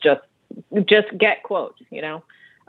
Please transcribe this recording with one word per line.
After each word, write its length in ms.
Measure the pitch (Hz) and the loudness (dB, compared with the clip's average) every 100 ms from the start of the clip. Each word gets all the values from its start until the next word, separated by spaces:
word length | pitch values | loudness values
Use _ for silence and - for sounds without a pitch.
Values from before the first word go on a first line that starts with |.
just, 200 | 151 139 - _ - - - 208 185 | 2 2 -2 _ -20 -20 -6 -2 4
just 300 | 214 208 185 | 4 2 0
get 240 | 214 - | 0 0
quotes, 360 | - 190 120 - - | -4 -4 -6 -10 -16
you 100 | 139 | -10
know? 220 | 156 160 - _ - _ | -10 -10 -14 _ -20 _